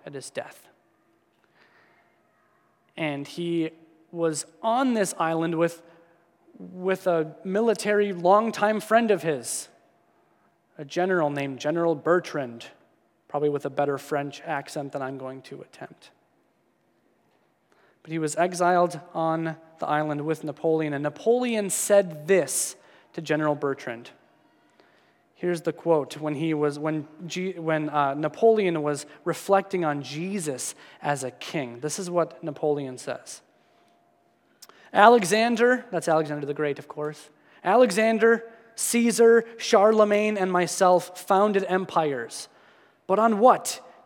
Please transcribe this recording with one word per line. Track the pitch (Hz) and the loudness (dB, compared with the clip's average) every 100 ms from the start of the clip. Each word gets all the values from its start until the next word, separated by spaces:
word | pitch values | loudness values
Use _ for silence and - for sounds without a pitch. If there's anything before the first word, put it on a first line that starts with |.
at | - | -16
his | 139 - | -16 -14
death. | - - - - _ _ _ _ _ _ _ _ _ _ _ _ _ _ _ _ _ _ _ _ _ _ - | -12 -12 -14 -20 _ _ _ _ _ _ _ _ _ _ _ _ _ _ _ _ _ _ _ _ _ _ -8
And | 156 139 143 | -6 -6 -8
he | - 170 170 160 - - _ _ | -8 -4 -2 -4 -6 -20 _ _
was | 170 165 151 - _ | -4 -2 -2 -8 _
on | 226 233 269 | -2 0 2
this | 226 190 - | 0 -2 -2
island | 165 165 165 160 | 0 0 0 2
with, | 170 - - - _ _ _ _ _ - | 0 -2 -20 -20 _ _ _ _ _ -20
with | 180 185 185 185 185 | -18 -6 -4 -2 0
a | 165 156 156 | 0 0 -6
military | 190 196 233 202 208 208 208 | -4 -2 0 0 0 0 0
longtime | 175 170 208 226 - 208 214 | 0 4 4 4 0 0 0
friend | - 226 233 | 2 2 4
of | 190 | 0
his, | 160 139 110 - - _ _ _ _ _ _ _ _ _ _ - | 0 -4 -4 -10 -10 _ _ _ _ _ _ _ _ _ _ -18
a | |
general | 143 170 185 180 151 | -8 -2 0 2 0
named | 143 139 127 | -2 -6 -4
General | 147 170 170 | -4 0 0
Bertrand, | 156 156 180 - 151 127 117 - - _ _ _ _ _ | 0 2 0 0 -8 -8 -12 -18 -20 _ _ _ _ _
probably | 143 147 | -2 0
with | 143 | -2
a | 147 | -4
better | 131 143 139 | -2 -2 -2
French | - 147 143 - | -4 -6 -6 -10
accent | - 147 143 156 143 | -8 -8 -8 -10 -10
than | 143 | -8
I'm | 131 135 | -10 -10
going | 131 131 | -12 -14
to | - - | -16 -18
attempt. | - - - - - _ _ _ _ _ _ _ _ _ _ _ _ _ _ _ _ _ _ _ | -18 -18 -20 -20 -20 _ _ _ _ _ _ _ _ _ _ _ _ _ _ _ _ _ _ _
But | - | -10
he | 160 | -4
was | 156 151 | -4 -2
exiled | 180 180 175 180 175 170 - | -2 0 2 2 2 -2 -10
on | 165 160 160 165 156 - - | -4 -2 -2 -4 -8 -16 -10
the | 156 | -4
island | 151 151 147 147 | -2 -2 -4 -4
with | 151 | -6
Napoleon, | 151 139 165 160 156 | -8 -4 -2 0 -2
and | 143 | -4
Napoleon | 147 147 226 247 247 226 196 | -6 -4 0 0 0 -2 -2
said | - - 202 190 151 151 | -4 2 4 4 -2 2
this | 190 135 - - - _ - _ | 2 2 -2 -6 -8 _ -20 _
to | - | -10
General | 156 151 151 | -4 0 0
Bertrand. | 143 143 135 - 117 123 - _ _ _ _ _ _ _ _ _ _ _ _ | 0 -2 -4 -8 -12 -14 -20 _ _ _ _ _ _ _ _ _ _ _ _
Here's | 175 170 | -4 -2
the | 160 | -4
quote | 151 170 160 135 151 | -2 2 2 0 -6
when | 151 143 | -6 -2
he | 165 | -2
was, | 151 147 147 | 0 0 -2
when | 156 156 147 - 175 | -4 -4 -6 -14 -10
G-, | 175 185 175 | -6 -6 -6
when, | 160 156 151 | -2 -2 0
uh, | 147 139 | 0 0
Napoleon | 143 156 - 226 220 190 160 | 0 -4 2 4 6 2 0
was | 147 143 - - | -2 -4 -8 -10
reflecting | - 160 - 196 196 185 | -6 -4 2 2 2 -2
on | 160 143 | -2 -2
Jesus | 131 147 185 202 151 127 - - - - | -6 -8 -6 -6 -4 -6 -8 -12 -18 -10
as | 143 143 | -4 -4
a | 127 | -6
king. | - - 165 123 120 | -10 -8 -6 -6 -8
This | 147 151 | -8 -8
is | 180 | -4
what | 175 165 - | -2 -2 -4
Napoleon | 160 139 151 143 135 127 | -12 -4 -2 0 -4 -10
says. | - 123 - - _ _ _ _ _ _ _ _ _ _ _ _ - - - | -10 -12 -12 -20 _ _ _ _ _ _ _ _ _ _ _ _ -20 -20 -2
"Alexander," | - 214 240 180 214 233 233 240 254 - | 6 8 8 4 2 2 2 2 2 -2
that's | 170 170 | -4 0
Alexander | 160 151 147 143 | 0 0 -4 -6
the | |
Great, | 147 147 139 | -4 -4 -4
of | - | -10
course, | - 151 156 - _ _ - | -10 -10 -10 -18 _ _ -8
"Alexander, | 175 226 247 185 220 226 226 226 - - - - | 2 6 6 4 2 4 4 4 0 -20 -18 -8
Caesar, | - 233 233 226 233 233 226 - | -2 2 2 6 8 6 4 -6
Charlemagne, | - 214 208 220 208 208 214 208 | 2 6 6 6 4 4 2 0
and | 185 | 0
myself | 180 170 - 185 180 - - | 0 0 2 4 4 2 -8
founded | - 196 208 196 185 | 0 2 4 2 0
empires. | 185 190 180 156 131 113 - - _ _ _ _ _ - | -2 -2 -2 -2 -2 -8 -12 -16 _ _ _ _ _ -2
But | 196 | 2
on | 226 208 | 2 6
what | 247 185 - - - - | 6 4 0 -10 -12 -20